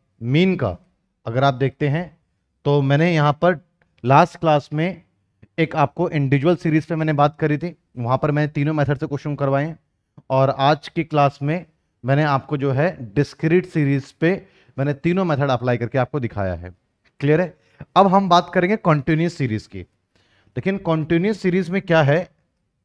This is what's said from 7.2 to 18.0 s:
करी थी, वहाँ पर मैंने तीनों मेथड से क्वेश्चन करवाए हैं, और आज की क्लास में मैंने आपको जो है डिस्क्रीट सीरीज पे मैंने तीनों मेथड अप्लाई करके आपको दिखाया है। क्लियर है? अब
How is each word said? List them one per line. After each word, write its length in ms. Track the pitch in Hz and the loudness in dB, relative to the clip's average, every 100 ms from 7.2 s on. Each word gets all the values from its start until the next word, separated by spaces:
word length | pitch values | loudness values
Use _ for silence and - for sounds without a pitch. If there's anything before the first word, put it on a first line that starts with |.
| 147 - | 0 0
करी 180 | 151 147 | -2 -2
थी, 180 | 170 - _ 123 | -6 -12 _ -8
वहाँ 200 | 117 131 | -2 -2
पर 140 | 151 | 0
मैंने 160 | 147 151 | -2 -2
तीनों 260 | 151 143 | -2 -2
मेथड 240 | 156 139 143 | 0 -2 -2
से 100 | 147 | -4
क्वेश्चन 280 | 139 151 143 | -8 -8 -4
करवाए 300 | 139 139 156 | -2 -2 -4
हैं, 140 | 160 _ _ _ - - | -10 _ _ _ -20 -4
और 200 | 131 135 | 0 2
आज 380 | 139 139 151 - | 2 0 0 -2
की 140 | 165 | -8
क्लास 360 | 151 147 139 - | -2 0 0 0
में 240 | 143 175 165 _ _ _ | -4 -6 -8 _ _ _
मैंने 200 | 123 143 | -2 0
आपको 340 | 156 139 - 147 | 2 -2 -2 -4
जो 140 | 139 | -2
है 420 | 131 170 156 113 | 0 -2 -4 -6
डिस्क्रीट 520 | 147 139 - 160 180 180 | -4 -4 -4 0 0 0
सीरीज 460 | 160 139 139 - | -2 0 -2 -4
पे 360 | _ 165 190 - _ _ - | _ -2 -2 -6 _ _ -4
मैंने 160 | 143 | -4
तीनों 320 | 143 170 180 180 | -2 -2 0 0
मेथड 240 | 139 143 | 0 0
अप्लाई 280 | 123 123 117 | -2 -2 -2
करके 200 | 117 135 | -2 -2
आपको 220 | 123 147 | -2 -4
दिखाया 340 | 117 104 95 | -6 -4 -6
है। 220 | 85 90 87 _ _ _ _ | -6 -12 -20 _ _ _ _
क्लियर 220 | 143 160 | 0 2
है? 160 | 180 - _ _ - | 0 -8 _ _ -2
अब 120 | 180 | 2